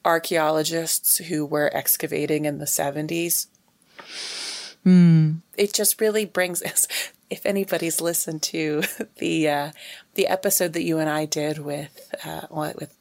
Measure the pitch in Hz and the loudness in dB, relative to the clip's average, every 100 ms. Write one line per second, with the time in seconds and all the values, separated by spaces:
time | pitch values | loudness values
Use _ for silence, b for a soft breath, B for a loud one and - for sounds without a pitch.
0 | - 165 165 170 156 156 156 165 160 - | 2 2 2 2 2 2 0 -2 -2 -2
1 | - - 165 151 147 151 147 - - - | 0 -2 0 -4 -2 0 0 0 -2 -2
2 | 156 151 151 151 151 143 147 - 143 143 | -2 -4 -2 0 -2 -4 -4 -2 -2 -4
3 | 156 170 170 - - _ _ _ _ B | -4 -4 -2 -2 -4 _ _ _ _ B
4 | B B B B B B B B 185 180 | B B B B B B B B 6 8
5 | 175 160 156 160 - - 202 - 208 - | 10 8 6 2 -6 0 0 2 0 2
6 | 214 214 208 - 180 175 175 - - B | 2 2 -2 -2 -2 -2 -4 -2 -2 B
7 | B B _ 190 202 196 196 170 165 - | B B _ -6 -2 0 0 -2 -2 -2
8 | 170 170 - 160 - 165 156 151 185 - | -2 -2 -4 -4 -4 -2 -2 0 -2 -6
9 | - - 170 165 156 147 147 - B B | -12 -6 -2 0 0 0 -4 -10 B B
10 | B - 185 185 202 190 175 165 170 160 | B -2 0 2 0 0 0 -2 -2 0
11 | 156 151 156 156 147 156 147 147 147 - | 0 -2 -2 -2 -4 -4 -6 -8 -8 -16
12 | - - 156 160 - 160 151 - 151 _ | -14 -12 -10 -10 -10 -6 -6 -6 -14 _